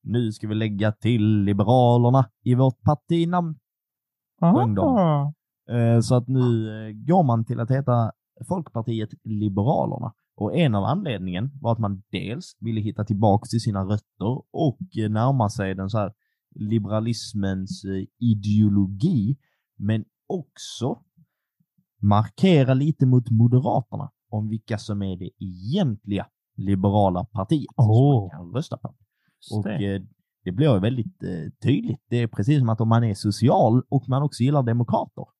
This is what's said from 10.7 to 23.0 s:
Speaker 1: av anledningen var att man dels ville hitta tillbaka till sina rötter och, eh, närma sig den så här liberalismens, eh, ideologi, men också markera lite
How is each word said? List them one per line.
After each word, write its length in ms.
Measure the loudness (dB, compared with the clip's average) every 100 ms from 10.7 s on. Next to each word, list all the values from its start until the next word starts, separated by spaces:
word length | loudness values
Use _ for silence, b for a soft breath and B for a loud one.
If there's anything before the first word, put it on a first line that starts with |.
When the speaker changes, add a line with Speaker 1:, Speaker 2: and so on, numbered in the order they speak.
Speaker 1:
av 100 | 2
anledningen 680 | -2 -4 -4 -6 -6 -6 -6 -6
var 120 | -4
att 60 | -2
man 240 | -2 -6 _
dels 460 | -8 -8 -10 -14 _
ville 200 | -6 -4
hitta 240 | -6 -6
tillbaka 420 | -4 2 4 2 0
till 100 | -4
sina 240 | -2 -4
rötter 580 | -2 -4 _ _ -6 -6 _
och, 260 | -2 -2 -2 -10 -6
eh, 60 | -4
närma 380 | 0 0 2 0
sig 240 | -2 -6
den 160 | -4 -4
så 80 | -4
här 140 | -4 _ _ _ _
liberalismens, 1300 | -12 -4 -2 -2 -2 -2 -6 -8 -4 -4 -4 -6 -10
eh, 200 | -8 -8 -8 _
ideologi, 1160 | 0 0 2 4 4 4 0 -2 -2 0 -2 -4 _ _ _ _
men 280 | -4 -4 -6 _ _
också 760 | -10 -10 -18 -18 -8 -6 -6 _ _ _ _ _ _ _ _ _ _
markera 760 | 2 2 2 0 4 6 4
lite 320 | 2 0 2